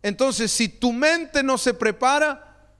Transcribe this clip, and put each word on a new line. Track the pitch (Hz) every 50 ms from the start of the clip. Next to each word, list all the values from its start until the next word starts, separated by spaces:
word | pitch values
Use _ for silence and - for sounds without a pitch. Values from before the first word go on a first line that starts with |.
Entonces, | - 208 202 - 262 262 220 180 226 202
si | - - 233 196
tu | - - - 247
mente | 233 240 285 311 330 339 330 - - 285
no | 269 269 262
se | - - 254
prepara | 240 247 226 214 208 - 254 254 277 294 302 302 - - - - - _ - _ _ _